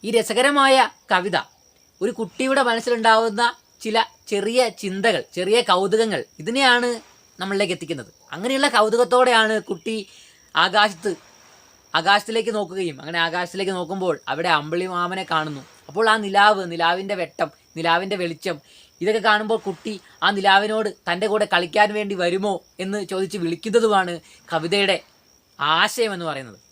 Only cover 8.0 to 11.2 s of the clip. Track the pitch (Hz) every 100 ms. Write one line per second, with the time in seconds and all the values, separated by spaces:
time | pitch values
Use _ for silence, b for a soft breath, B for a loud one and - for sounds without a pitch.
8 | 113 _ _ 151 214 269 285 240 220 226
9 | 247 247 254 233 220 220 214 180 - 220
10 | 190 b b b b 147 180 196 208 180
11 | 208 170